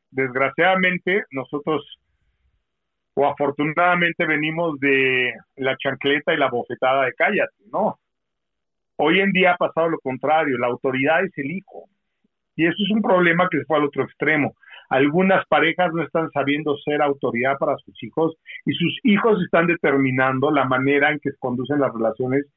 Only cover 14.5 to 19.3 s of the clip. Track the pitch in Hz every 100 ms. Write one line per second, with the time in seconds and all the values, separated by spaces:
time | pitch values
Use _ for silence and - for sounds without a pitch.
14.5 | - - - - 135 147 165 190 180 -
15.5 | 147 156 160 180 165 143 170 160 143 135
16.5 | 147 156 143 - 147 143 139 127 117 127
17.5 | 139 156 127 - - 110 156 160 160 -
18.5 | - - 139 165 - 220 202 233